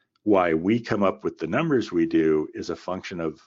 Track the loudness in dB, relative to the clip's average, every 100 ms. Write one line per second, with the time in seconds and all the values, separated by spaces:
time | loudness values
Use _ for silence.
0 | _ _ 2 4 4 2 0 0 0 0
1 | 0 0 -6 -6 -4 -2 0 0 0 0
2 | 2 2 4 2 0 -8 -10 -8 -8 -8
3 | -8 -8 -8 -8